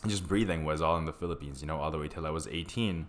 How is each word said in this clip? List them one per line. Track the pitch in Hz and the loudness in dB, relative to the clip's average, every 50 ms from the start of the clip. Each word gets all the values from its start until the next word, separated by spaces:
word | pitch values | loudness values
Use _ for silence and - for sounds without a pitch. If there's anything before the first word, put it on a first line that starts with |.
| - | 0
just | 107 104 98 90 | 0 0 0 0
breathing | 80 95 101 113 95 87 80 78 | 2 4 4 4 4 2 2 2
was | 78 78 78 80 | 2 2 2 4
all | 80 82 | 4 4
in | 85 80 | 4 2
the | 78 78 | -2 -4
Philippines, | - 90 87 82 - 73 71 69 67 | -4 -2 -4 -2 -4 -4 -8 -8 -6
you | 73 76 | -4 -2
know, | 80 | -2
all | 78 73 78 78 | 0 0 0 0
the | 78 | -2
way | 73 76 | -2 -4
till | - - 80 | -4 -4 -4
I | 78 | -2
was | 78 82 76 - | -2 -2 -2 -4
eighteen. | - 85 85 - - 117 117 107 90 82 80 | -4 -6 -6 -4 -2 0 0 0 0 -2 -4